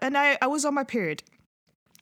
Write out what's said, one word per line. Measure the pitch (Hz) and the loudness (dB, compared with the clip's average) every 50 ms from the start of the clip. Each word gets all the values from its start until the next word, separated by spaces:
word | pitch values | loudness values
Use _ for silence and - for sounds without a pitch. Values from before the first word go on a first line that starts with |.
and | - 262 269 277 | -4 -2 0 2
I, | 285 285 277 - | 4 4 2 2
I | - 262 | 2 0
was | 285 302 277 | 0 0 0
on | 294 285 | 0 0
my | 285 269 | -2 -4
period. | 269 - 240 196 160 151 - - _ _ _ _ _ _ _ _ _ _ _ _ _ _ - | -2 -2 -2 -2 -2 -4 -6 -10 _ _ _ _ _ _ _ _ _ _ _ _ _ _ -20